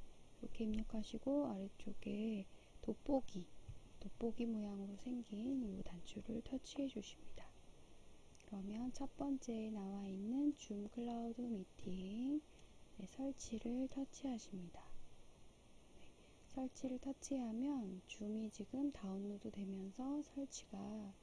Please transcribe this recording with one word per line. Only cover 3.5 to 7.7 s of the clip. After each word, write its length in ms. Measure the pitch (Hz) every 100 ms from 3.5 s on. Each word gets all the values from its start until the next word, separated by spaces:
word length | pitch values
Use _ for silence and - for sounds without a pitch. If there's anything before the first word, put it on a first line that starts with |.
| - - - - -
돋보기 460 | 196 - 233 220 233
모양으로 500 | 214 208 196 196 202
생긴 680 | 247 247 226 208 240 269
이 200 | 220 190
단추를 580 | - 175 - 208 196 226
터치해 460 | - 262 - - 269
주십니다. 420 | - - - - - - - -